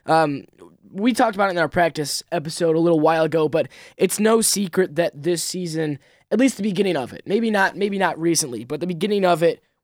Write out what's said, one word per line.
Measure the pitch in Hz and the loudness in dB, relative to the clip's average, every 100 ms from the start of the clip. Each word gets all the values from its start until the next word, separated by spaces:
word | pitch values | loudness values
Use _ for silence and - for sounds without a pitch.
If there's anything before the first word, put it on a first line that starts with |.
| - | 0
um, | 160 151 139 - _ 87 _ 101 | 2 2 -2 -12 _ -20 _ -16
we | 185 233 | -2 0
talked | 233 233 196 | 2 0 0
about | 196 | -2
it | |
in | 175 | 0
our | 151 | 0
practice | 180 165 147 139 - - | 2 0 0 -6 -6 -4
episode | 170 151 - 165 160 | -6 -6 -2 0 2
a | |
little | 170 165 | 2 4
while | 156 165 160 | 4 2 2
ago, | 160 156 | 0 0
but | 160 139 - - - | 0 -2 -8 -14 -2
it's | 185 - | -2 2
no | 214 226 | 2 4
secret | 214 196 190 - 180 147 | 2 0 -2 0 -2 0
that | 165 147 | -4 -2
this | 151 170 | -4 -2
season, | - 185 175 156 156 143 _ _ - | -4 -6 -6 -4 -4 -6 _ _ -2
at | 214 | 2
least | 269 - | 2 2
the | |
beginning | 208 180 202 151 | -4 0 0 -2
of | 123 | -4
it, | - - | -10 -2
maybe | 208 226 | 0 2
not, | 208 190 170 | 2 0 0
maybe | 202 196 | -2 0
not | 180 151 | 0 0
recently, | 170 160 143 117 | 0 0 -2 -8
but | 120 147 | -8 -6
the | 151 | -6
beginning | 165 202 202 185 | -2 0 2 2
of | 165 | 4
it | 165 - _ _ | 2 0 _ _